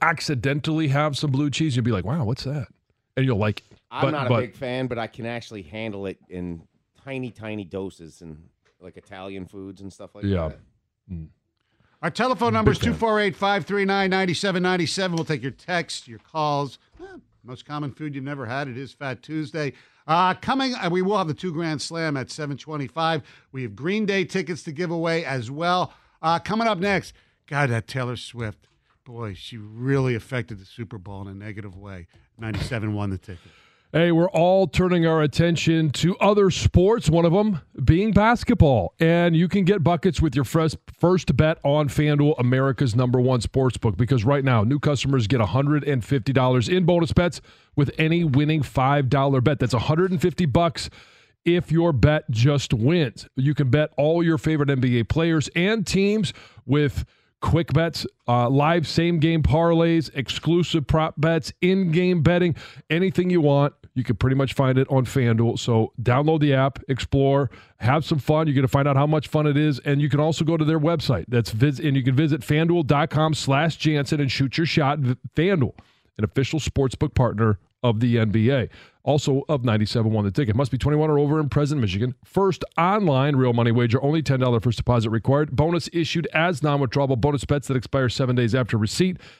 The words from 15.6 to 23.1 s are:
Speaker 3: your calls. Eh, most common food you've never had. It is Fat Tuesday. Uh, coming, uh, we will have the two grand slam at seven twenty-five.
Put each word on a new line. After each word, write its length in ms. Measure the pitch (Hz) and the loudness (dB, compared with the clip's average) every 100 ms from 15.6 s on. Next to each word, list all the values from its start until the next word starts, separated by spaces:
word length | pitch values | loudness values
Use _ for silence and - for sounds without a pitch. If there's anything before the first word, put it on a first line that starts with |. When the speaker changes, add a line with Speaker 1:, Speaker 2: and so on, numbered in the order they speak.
| - 175 160 - - | -8 -6 -6 -12 -16
Speaker 3:
your 100 | 113 | -20
calls. 580 | _ 160 151 143 143 - _ - | _ -6 -4 -4 -6 -10 _ -20
Eh, 40 | 381 359 - _ 110 | -20 -20 -20 _ -20
most 200 | 127 - | -20 -14
common 260 | 147 147 | -10 -10
food 200 | - 156 139 | -10 -12 -10
you've 100 | 135 | -10
never 200 | 143 113 | -10 -8
had. 220 | 131 143 | -8 -8
It 100 | 120 | -10
is 140 | 135 | -14
Fat 320 | - 139 123 | -12 -12 -12
Tuesday. 480 | - 156 147 160 147 - _ _ - | -10 -10 -8 -6 -8 -10 _ _ -2
Uh, 280 | 165 185 | 0 2
coming, 420 | 180 - 254 262 247 | -2 -4 -2 -2 -4
uh, 140 | 165 | -4
we 120 | 180 | -2
will 160 | 190 208 | 0 -2
have 100 | 170 | -2
the 40 | |
two 200 | 139 185 | -6 -8
grand 280 | 156 165 147 | -6 -6 -6
slam 360 | - 165 160 139 | -8 -6 -4 -4
at 120 | 120 | -8
seven 280 | - 147 135 | -10 -10 -10
twenty-five. 640 | - 151 135 165 160 | -10 -10 -8 -4 -2